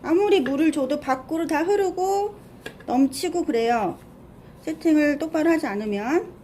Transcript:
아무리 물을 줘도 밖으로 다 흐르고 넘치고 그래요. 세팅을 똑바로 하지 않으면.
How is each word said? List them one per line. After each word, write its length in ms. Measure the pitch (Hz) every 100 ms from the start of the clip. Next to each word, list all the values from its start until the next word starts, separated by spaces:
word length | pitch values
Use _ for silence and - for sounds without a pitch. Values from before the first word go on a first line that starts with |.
아무리 380 | 262 339 415 381
물을 300 | 254 269 320
줘도 280 | 302 262 294
밖으로 480 | 269 262 - 320 330
다 160 | 302
흐르고 720 | 339 403 381 370 381 392 415 - - - - - -
넘치고 600 | 247 269 - 359 349 311
그래요. 520 | 233 233 240 180 - - - - - - -
세팅을 560 | - 320 330 302 294 294
똑바로 320 | 320 320 311
하지 160 | 330 269
않으면. 680 | 202 214 202 226 330 440 -